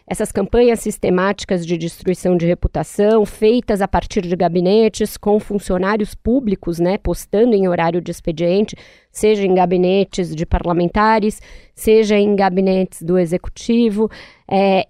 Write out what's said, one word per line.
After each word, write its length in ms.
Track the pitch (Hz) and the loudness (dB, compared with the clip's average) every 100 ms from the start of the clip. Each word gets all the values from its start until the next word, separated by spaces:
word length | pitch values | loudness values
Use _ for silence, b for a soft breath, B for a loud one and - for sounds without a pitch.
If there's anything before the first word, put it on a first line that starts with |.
| B | B
essas 280 | 185 208 | -6 -4
campanhas 480 | - 196 226 240 220 | -4 -2 2 2 2
sistemáticas 840 | 214 - 196 180 196 202 - 180 165 | -4 -4 -2 0 0 -2 -4 -4 -4
de 120 | 170 | -4
destruição 580 | 165 - 185 180 180 180 | -6 -6 -6 -2 0 0
de 100 | 170 | 0
reputação, 800 | 175 - 151 156 - 208 220 208 | 0 -2 -4 -6 0 2 2 0
feitas 560 | - 214 247 - 202 | 0 2 2 0 -2
a 60 | 196 | 0
partir 320 | 180 - 214 | -2 -2 -4
de 160 | 175 175 | -4 -2
gabinetes 800 | 175 180 180 214 220 - 214 - | 0 0 2 2 2 0 -6 -4
com 240 | 208 214 | -2 -2
funcionários 720 | - 202 - 185 190 214 208 | -2 -6 -2 -2 0 -2 -4
públicos, 640 | - 220 262 220 190 - 170 | -6 -2 0 0 -4 -4 -2
né, 200 | 175 202 | 0 0
postando 580 | - 170 - 202 247 202 | -4 -6 -2 2 2 2
em 140 | 185 | 2
horário 320 | 175 165 175 | 0 0 -2
de 100 | 165 | -4
expediente, 640 | 170 - 156 170 196 214 - B B B | -8 -6 -2 0 0 0 -6 B B B
seja 360 | - 214 208 196 | -2 0 2 2
em 100 | 185 | 2
gabinetes 800 | 175 180 180 196 190 - 170 156 | 2 2 2 2 0 -4 -6 -6
de 100 | 170 | -2
parlamentares, 960 | 175 170 175 175 214 214 220 208 - B B B | -2 0 0 0 2 2 2 0 -4 B B B
seja 440 | - 226 220 208 208 | -4 4 4 4 2
em 180 | 208 202 | 2 2
gabinetes 640 | 190 180 190 185 185 - | 2 2 2 0 -2 -6
do 160 | 165 185 | -2 0
executivo. 920 | 165 180 - - - 233 226 202 214 B B B B | 0 -2 -6 -8 0 2 2 0 -2 B B B B
É, 400 | 190 196 190 | 2 2 2